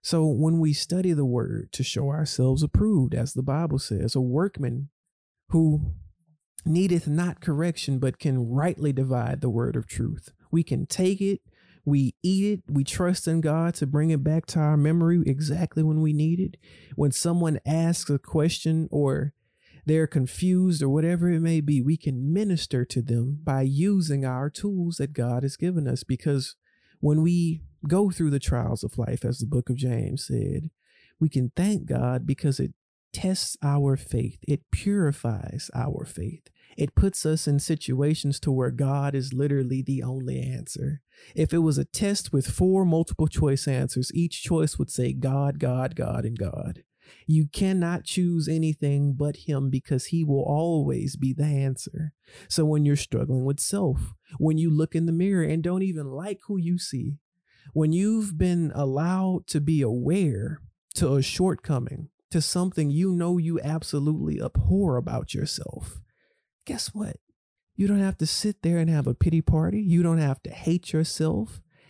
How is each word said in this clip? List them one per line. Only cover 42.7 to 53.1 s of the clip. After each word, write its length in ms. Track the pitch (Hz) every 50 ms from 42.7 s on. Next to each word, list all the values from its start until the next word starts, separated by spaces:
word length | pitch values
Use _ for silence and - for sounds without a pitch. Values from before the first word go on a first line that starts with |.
| 190 190 190
multiple 420 | 175 160 160 165 - - - 156
choice 400 | 156 - - 156 143 139 139 -
answers, 420 | 143 135 127 135 131 - 135 123 - -
each 260 | 170 170 170 - -
choice 380 | - - 175 160 156 151 - -
would 100 | 147 -
say, 220 | - - 127 127 135
"God, 460 | 131 123 135 131 139 139 139 139 147
God, 360 | 139 131 127 127 131 127 -
God, 280 | - - 82 85 - -
and 140 | 113 117 -
God." 440 | 98 87 - - - - 85 - _ _ _ _ _ - - - _
You 200 | - 156 156 156
cannot 580 | 147 - - 196 190 190 185 170 170 175 - -
choose 420 | - - 185 180 175 175 165 151
anything 640 | 156 160 160 160 156 151 _ - 143 143 143 143 143 135
but 220 | 127 147 147 143 - -
him 240 | - 147 135 139 135
because 360 | 127 131 - - 143 127 -
he 180 | - - 170 160
will 180 | 151 139 139
always 760 | - - 147 151 165 170 170 156 143 143 131 120 - 135 135
be 180 | 147 131 131 131
the 100 | 147 147
answer. 680 | 151 147 135 139 135 131 - - - - 160 156 151 _ _ _ _ - - -
So 180 | - - - 156
when 200 | 151 151 151 147
you're 100 | 143 143
struggling 500 | 139 - -